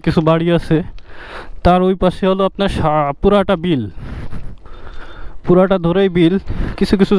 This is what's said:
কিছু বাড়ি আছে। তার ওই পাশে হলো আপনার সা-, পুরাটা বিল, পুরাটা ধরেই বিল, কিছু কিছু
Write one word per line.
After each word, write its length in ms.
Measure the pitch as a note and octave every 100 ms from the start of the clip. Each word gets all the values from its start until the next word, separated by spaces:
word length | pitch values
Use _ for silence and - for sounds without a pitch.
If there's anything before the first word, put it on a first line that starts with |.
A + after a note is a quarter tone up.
| E3
কিছু 140 | E3+ D#3
বাড়ি 160 | E3 E3+ E3+
আছে। 200 | - D#3+ F3+ - - - - - - -
তার 160 | F3 F3+
ওই 120 | F#3 F#3+
পাশে 220 | F#3 - F#3+
হলো 120 | F#3+ F#3+
আপনার 200 | - G3 -
সা-, 340 | D#3 D#3 C#3+ C#3+
পুরাটা 340 | G3 G3+ F#3+ F3+
বিল, 180 | F3 C#3+ G2+ - - - - - - - - - - - - - - -
পুরাটা 320 | - F3+ F#3 F#3+
ধরেই 300 | E3 F3 G3
বিল, 260 | F3+ E3+ G3 - - - -
কিছু 160 | G3 G3
কিছু 140 | G3